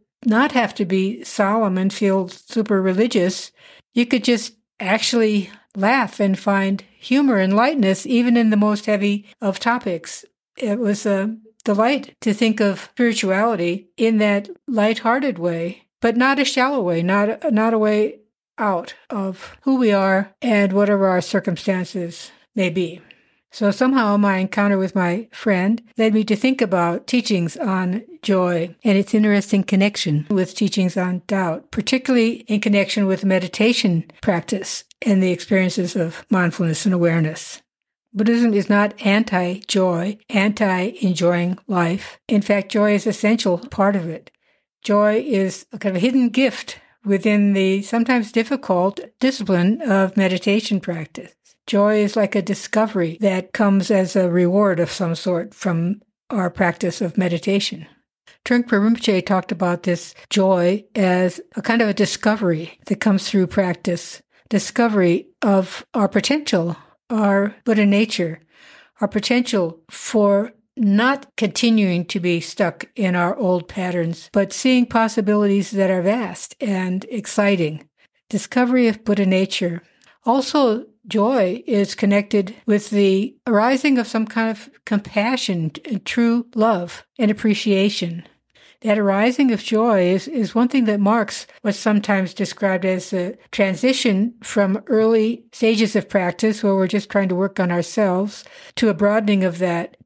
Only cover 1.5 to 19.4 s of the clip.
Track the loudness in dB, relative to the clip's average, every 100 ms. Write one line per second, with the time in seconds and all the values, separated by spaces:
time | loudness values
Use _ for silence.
1.5 | 0 0 0 -2 0 0 0 -2 -10 -8
2.5 | -4 0 0 2 2 2 2 0 -2 -10
3.5 | _ -20 -20 _ -2 0 0 0 -2 -2
4.5 | -16 _ -8 -2 -2 0 2 2 0 -2
5.5 | -10 _ -2 0 2 0 0 0 0 0
6.5 | 0 0 -4 -8 _ -2 2 4 2 2
7.5 | 2 2 2 2 0 0 0 4 4 4
8.5 | 4 2 0 0 0 0 -2 -6 -8 -4
9.5 | -2 -2 -2 -2 -6 -8 -14 -16 _ _
10.5 | -6 -4 -2 0 -2 0 -2 -2 -6 -14
11.5 | _ -2 2 2 0 -6 -6 -2 0 0
12.5 | 2 0 -2 -8 -2 0 0 0 2 0
13.5 | 0 -2 -4 -8 -2 0 2 2 0 -4
14.5 | -12 -6 0 0 0 0 0 0 -2 -4
15.5 | -4 -6 -10 _ _ -2 2 2 2 0
16.5 | 0 0 0 0 0 0 2 0 -2 0
17.5 | 2 2 2 2 2 0 -4 _ _ _
18.5 | -6 -2 -2 -6 -16 -10 -6 -6 -8